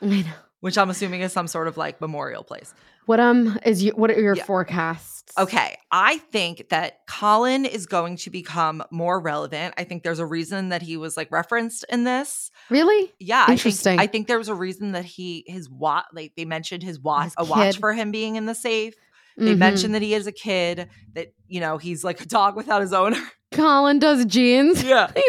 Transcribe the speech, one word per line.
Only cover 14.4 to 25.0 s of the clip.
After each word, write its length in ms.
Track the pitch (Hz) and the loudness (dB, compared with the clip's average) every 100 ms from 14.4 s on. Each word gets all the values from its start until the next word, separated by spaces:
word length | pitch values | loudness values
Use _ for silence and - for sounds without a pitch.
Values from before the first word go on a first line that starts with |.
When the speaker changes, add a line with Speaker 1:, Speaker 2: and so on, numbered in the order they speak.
| 214 | -2
Speaker 2:
a 60 | |
reason 380 | 190 185 190 202 | -6 -6 -6 -8
that 120 | 180 | -8
he, 380 | 175 - 180 165 - | -10 -12 -12 -12 -14
his 200 | 185 135 | -16 -16
wa-, 360 | 131 151 156 - | -6 -2 -2 -6
like, 220 | 165 156 - | -14 -16 -12
they 80 | |
mentioned 380 | 160 160 160 175 | -8 -8 -8 -10
his 160 | 185 151 | -10 -8
wa-, 220 | 147 147 | -2 -2
Speaker 1:
His 120 | 165 - | -2 -4
Speaker 2:
a 60 | |
watch 300 | 165 185 196 | -2 2 2
Speaker 1:
kid. 60 | 196 | 0
Speaker 2:
for 120 | 214 | -2
him 200 | 226 208 | -2 -4
being 240 | 220 220 220 | -6 -6 -6
in 100 | 214 | -6
the 80 | |
safe. 400 | 226 240 220 220 - _ _ _ - | -6 -4 -2 -4 -12 _ _ _ -2
They 80 | 220 | 2
Speaker 1:
Mm-hmm. 60 | 196 | 6
Speaker 2:
mentioned 360 | 185 196 214 | 4 4 0
that 80 | 214 | -2
he 100 | 214 | 0
is 120 | 214 202 | -2 -4
a 60 | |
kid, 560 | 202 220 185 170 175 175 _ - | -8 -4 -2 -2 -4 -10 _ -16
that, 180 | 165 - _ _ | -14 -14 _ _
you 100 | 180 | -6
know, 200 | 160 156 | -4 -4
he's 260 | 175 156 | -6 -6
like 160 | 185 175 | -6 -8
a 60 | 170 | -2
dog 280 | 226 196 | 2 2
without 280 | 202 214 208 | 0 -2 0
his 100 | 190 | 2
owner. 240 | 196 202 233 - - | 2 2 0 -4 -16
<laughs> 160 | _ | _
Speaker 1:
Colin 460 | - 302 277 277 294 | 2 6 6 6 6
does 280 | 302 277 226 | 6 4 4
jeans. 580 | 220 247 254 294 359 | 4 6 6 6 4
Speaker 2:
Yeah. 260 | 262 254 | 4 4